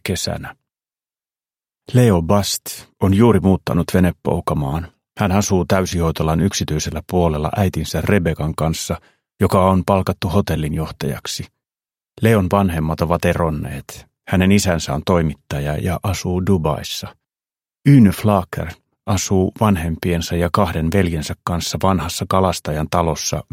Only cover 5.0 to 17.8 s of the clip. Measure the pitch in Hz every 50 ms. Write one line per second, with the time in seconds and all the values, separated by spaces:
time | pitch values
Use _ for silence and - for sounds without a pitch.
5 | _ _ _ - 107 95 90 104 104 - 101 90 87 - 98 95 92 87 - 85
6 | 82 82 76 - 78 78 80 82 82 98 - - 85 - 76 76 - 71 73 78
7 | - - 90 90 85 82 76 73 76 80 - 107 98 92 - 82 78 - - 78
8 | - - 104 98 82 82 76 - 76 78 78 - 78 80 80 - - - 80 -
9 | _ _ _ _ _ _ _ - 101 92 - 98 92 95 95 92 90 - 98 95
10 | 92 - 92 - - 95 80 101 - - 80 78 76 76 78 80 78 - - -
11 | 73 71 69 - - - - - - - _ _ _ _ _ _ _ _ _ _
12 | _ _ - - 113 110 113 101 92 87 101 101 98 92 82 80 78 78 80 -
13 | 85 80 87 85 - 87 82 85 85 80 78 73 - 69 69 67 - - - -
14 | - _ _ _ - - 98 92 92 95 101 104 - 95 85 82 - - 69 78
15 | - - 92 85 80 76 71 - _ - 71 71 71 71 76 - - 92 82 -
16 | - 104 90 - - 95 90 92 92 92 98 87 78 78 73 - - - - -
17 | - - - _ _ _ _ _ _ _ _ _ _ _ _ _